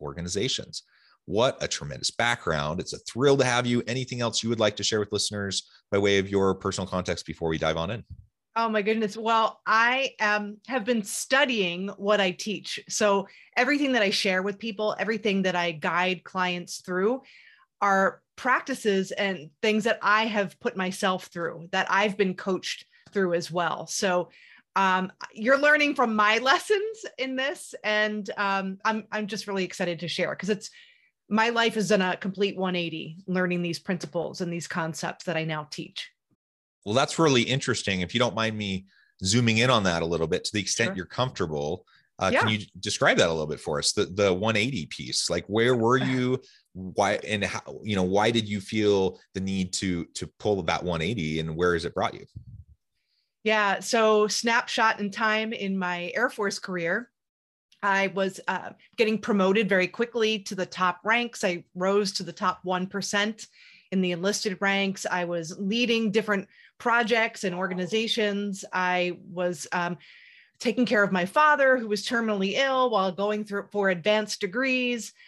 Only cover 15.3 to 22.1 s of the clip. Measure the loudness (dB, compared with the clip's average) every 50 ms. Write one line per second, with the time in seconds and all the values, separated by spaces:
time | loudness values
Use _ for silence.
15.3 | 2 2 2 2 0 0 0 -2 -2 -2 -4 -2 0 2 2 0 0 -4 -6 -8
16.3 | -4 -2 -2 -2 -2 -4 -6 -10 -12 -12 -8 -4 -2 0 2 2 0 -2 -6 -14
17.3 | -20 -20 -20 -20 -20 _ _ _ _ -2 2 2 4 4 4 2 0 -4 _ _
18.3 | _ -6 0 0 0 0 0 -4 -6 -2 0 0 2 2 0 -2 -4 -4 -2 -2
19.3 | -2 -4 -8 -16 _ -2 0 2 2 2 2 0 0 0 2 2 4 4 2 2
20.3 | 0 0 0 -2 -4 _ -6 -6 -4 -2 -4 -4 -4 -2 0 0 0 -2 -6 -10
21.3 | -8 -6 -6 -6 -6 -8 -10 -4 -2 -2 0 2 2 2 2 2